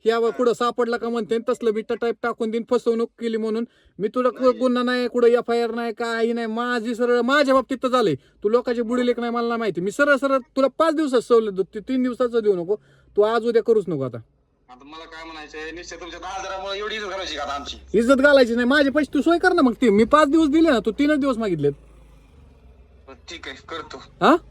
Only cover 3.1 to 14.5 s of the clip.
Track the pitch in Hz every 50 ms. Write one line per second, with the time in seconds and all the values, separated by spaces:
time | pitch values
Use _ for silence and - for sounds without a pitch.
3.1 | _ _ 233 233 220 226 220 220 214 226 240 - _ _ _ _ _ - 180 226
4.1 | - 254 247 254 - 247 254 254 240 226 247 254 247 247 247 247 247 247 247 240
5.1 | 240 247 240 233 240 240 226 - 233 233 233 226 226 233 233 233 214 - 233 226
6.1 | 226 226 233 233 233 233 233 226 220 226 240 247 247 240 214 240 240 202 247 240
7.1 | 240 240 240 240 277 294 294 262 262 269 247 _ 269 240 - 262 233 254 233 190
8.1 | 147 131 _ _ _ _ - 208 220 240 247 - 240 233 240 214 247 247 247 247
9.1 | 240 240 233 233 226 240 233 233 240 233 233 214 170 175 175 202 196 - 285 285
10.1 | 285 262 - 277 269 269 240 _ _ - 262 269 _ _ 311 330 320 294 320 277
11.1 | 247 240 214 - 247 226 226 214 196 180 190 _ _ 220 196 - 262 262 254 254
12.1 | 240 - 262 240 226 233 214 208 196 175 170 170 214 208 _ _ _ _ _ _
13.1 | _ - 202 214 226 233 220 240 226 226 214 - 226 220 180 196 170 139 131 127
14.1 | 117 117 113 _ _ _ _ _